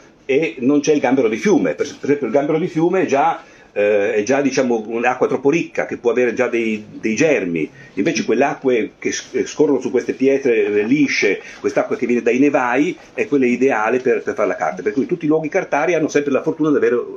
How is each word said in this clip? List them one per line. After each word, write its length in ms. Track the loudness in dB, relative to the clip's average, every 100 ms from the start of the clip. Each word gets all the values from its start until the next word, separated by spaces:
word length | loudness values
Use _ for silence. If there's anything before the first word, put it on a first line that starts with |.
| -20 _ -2
e 280 | 0 0 -2
non 200 | 0 2
c'è 140 | 2
il 80 | 2
gambero 260 | 2 2 2
di 100 | 0
fiume. 380 | 2 2 2 -2
Per, 100 | -6
per 180 | -4
esempio 220 | -2 -2 0
il 80 |
gambero 240 | 0 0 -2
di 100 | -2
fiume 360 | 0 0 2
è 20 | 2
già, 380 | 2 2 -2 -10 -20 -8
eh, 440 | 0 2 2 2 0
è 80 |
già, 180 | 0 0
diciamo, 420 | 2 0 0 -2 -4
un'acqua 400 | -2 -2 0 0
troppo 240 | 0 0
ricca 340 | 0 -2 -4 -6
che 120 | -4
può 120 | -2
avere 240 | 2 0
già 140 | 0 0
dei, 360 | 0 -2 -4 -8
dei 200 | -8 -4
germi, 560 | 0 2 2 0 -4 -4 -8 -10
invece 320 | -4 -2 -2 0
quelle 200 | 0 0
acque 480 | 0 0 0 -2 -6
che 140 | -6
s-, 320 | -6 -6 -4
scorrono 360 | -4 0 2 2
su 120 | 0
queste 220 | -2 -2
pietre, 520 | 0 0 2 2 2 2
eh, 180 | 0
lisce, 580 | 2 2 0 0 0 -2 -6 -8
quest'acqua 360 | -4 -2 -2 -4
che 120 | -2
viene 160 | 0
dai 160 | 2 2
nevai 580 | 2 2 0 0 0 -4 -12
è 140 | -8 -2
quella 180 | 0 2
ideale 540 | 2 2 2 0 0
per, 240 | 0 0
per 100 | -2
fare 140 | -2 -2
la 80 | 0
carta, 260 | -4 -2
per 120 | -2
cui 120 | -2 -2
tutti 200 | -2 0
i 20 |
luoghi 200 | 0 0
cartari 460 | -4 -2 -2 0
hanno 140 | 0 0
sempre 240 | 0 0
la 100 | -2
fortuna 300 | -2 -2 0
di 60 | 2
avere, 180 | 2 0 -2